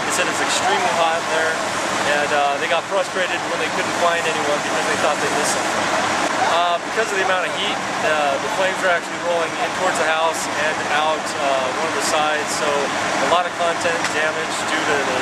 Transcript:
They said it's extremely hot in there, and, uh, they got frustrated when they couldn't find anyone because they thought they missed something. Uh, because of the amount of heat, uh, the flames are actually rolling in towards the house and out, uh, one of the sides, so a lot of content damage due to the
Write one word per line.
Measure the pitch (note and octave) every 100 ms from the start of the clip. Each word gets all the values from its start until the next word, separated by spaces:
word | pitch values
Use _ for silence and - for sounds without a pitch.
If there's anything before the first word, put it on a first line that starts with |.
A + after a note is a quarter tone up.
They | D3
said | - E3+
it's | -
extremely | - - F3 F#3+ F3+ E3
hot | E3 E3
in | E3
there, | D#3+ D#3+ E3 - - - - D#3 D3
and, | D3 D3
uh, | C#3+ C#3+
they | E3
got | E3 -
frustrated | F#3+ F3+ F#3+ F3+ F3 D#3 E3+
when |
they | D#3+
couldn't | F3+ D#3+ D#3+
find | E3+ E3+
anyone | D#3+ D3+ D3 D3 -
because | B2 B2
they | -
thought | D#3+ D3
they | C#3+ C3+
missed | - -
something. | - - - - - - - - -
Uh, | E3+ F3 F3 E3+
because | - A3
of | G3
the | F#3
amount | F#3 E3
of | C#3+
heat, | G3 - - - E3
uh, | D3+ D3 C3+
the | - -
flames | F#3+ F#3+
are | F#3
actually | E3+ - D#3+ E3+
rolling | E3+ D#3+ D#3
in | D#3+ D#3+
towards | F#3 F3+
the | D#3
house | D#3+ E3 D#3+ -
and | - D3+ D3+ D#3
out, | D3 D#3 D#3 - -
uh, | C#3+ C3+ C3 B2+
one | D#3+
of | D3+
the | -
sides, | D#3+ D3+ D3+ D3
so | - D3+
a | C#3+ C#3 C#3 - - -
lot | E3+ F3
of | -
content | F3 E3 F3 E3 E3
damage | D3+ D#3 D#3 D#3+ D#3+ -
due | -
to | - D3
the | C3+ B2+